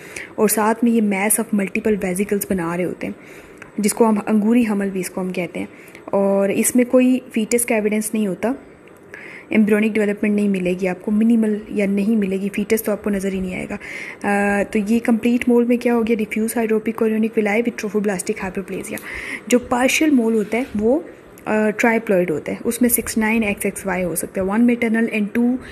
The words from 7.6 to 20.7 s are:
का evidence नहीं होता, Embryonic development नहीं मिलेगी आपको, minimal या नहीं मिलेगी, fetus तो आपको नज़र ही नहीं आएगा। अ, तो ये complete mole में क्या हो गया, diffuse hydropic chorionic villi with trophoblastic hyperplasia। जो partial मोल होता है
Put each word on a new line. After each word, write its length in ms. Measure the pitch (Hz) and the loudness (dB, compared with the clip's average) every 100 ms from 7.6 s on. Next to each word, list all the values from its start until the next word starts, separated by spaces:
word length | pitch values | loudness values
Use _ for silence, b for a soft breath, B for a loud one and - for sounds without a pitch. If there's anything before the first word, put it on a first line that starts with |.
का 120 | 240 226 | 0 0
evidence 340 | 208 214 208 | 0 -2 -2
नहीं 140 | 220 208 | -2 -2
होता, 260 | 175 214 269 - - - - - B B B B | -2 -4 -4 -10 -20 -20 -20 -20 B B B B
Embryonic 400 | 220 208 208 220 | 2 4 4 2
development 440 | 214 208 208 214 208 | 0 0 0 0 2
नहीं 120 | 208 | 0
मिलेगी 380 | 196 180 180 190 | 0 -2 -2 -2
आपको, 240 | 180 - | -4 -2
minimal 500 | 214 226 233 220 208 - | 2 4 4 2 -2 -4
या 160 | 208 202 | -2 0
नहीं 300 | 202 202 226 | 0 2 2
मिलेगी, 320 | 196 190 196 | 0 -2 -4
fetus 360 | 208 202 220 | -4 0 0
तो 80 | 220 | 0
आपको 180 | 202 214 | -4 -2
नज़र 220 | 196 190 | -2 -2
ही 80 | 190 | -4
नहीं 140 | 185 | -6
आएगा। 200 | 185 - | -6 -8
अ, 920 | 202 - - - - 208 202 202 202 | -10 -12 -14 -14 -8 -2 0 2 0
तो 140 | 196 220 | 0 -2
ये 200 | 202 233 | 2 0
complete 500 | 233 226 240 240 247 | 2 2 2 0 4
mole 160 | 240 | 4
में 140 | 240 240 | 4 2
क्या 140 | 240 | 2
हो 100 | 240 | 0
गया, 140 | 226 226 | 0 0
diffuse 380 | 208 214 220 | -2 -2 -2
hydropic 400 | 240 226 220 220 220 | -2 0 0 -2 -2
chorionic 360 | 220 220 220 220 | 0 0 0 0
villi 300 | 214 208 233 | 0 2 0
with 160 | 233 | -2
trophoblastic 540 | 214 214 202 185 - 214 | -4 -2 -2 -2 -4 -4
hyperplasia। 560 | 190 185 190 190 - - B B B B - | -6 -8 -8 -8 -8 -10 B B B B 2
जो 100 | 240 | 2
partial 520 | 240 240 254 - 311 | 2 0 2 4 4
मोल 240 | 269 226 | 4 4
होता 220 | 226 202 226 | 2 0 -2
है 100 | 269 | -2